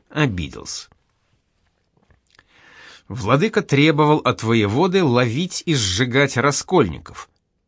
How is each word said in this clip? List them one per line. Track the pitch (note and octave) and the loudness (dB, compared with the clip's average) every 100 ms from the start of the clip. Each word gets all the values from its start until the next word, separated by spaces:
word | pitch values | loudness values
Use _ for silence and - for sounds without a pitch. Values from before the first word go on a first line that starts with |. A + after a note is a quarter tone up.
| _ | _
обиделся. | D3 C#3+ F2 C#2 - - - - _ _ _ _ _ _ _ _ _ _ _ _ _ _ _ _ _ _ - - - - | -4 -4 -4 -8 -12 -14 -14 -16 _ _ _ _ _ _ _ _ _ _ _ _ _ _ _ _ _ _ -20 -20 -20 -16
Владыка | B2 G2+ C#3 A3 G#3+ | -2 2 4 2 -2
требовал | - C#3 D3+ D3+ D3+ D3+ | 0 4 4 4 2 2
от | B2+ - | 0 -2
воеводы | A2+ A#2 G2+ A#2+ F#3 F#3+ | 0 2 2 0 0 0
ловить | D#3 A#2+ B2 B2 F3+ - - | 2 2 0 -2 -6 -6 -4
и | |
сжигать | C#3 G2 F#2 B2+ C3 C#3 - | -2 -2 -2 -2 0 0 0
раскольников. | C#3+ C#3+ - F3+ G2 C#2 - - - _ _ _ | -2 -2 0 0 0 -4 -16 -20 -20 _ _ _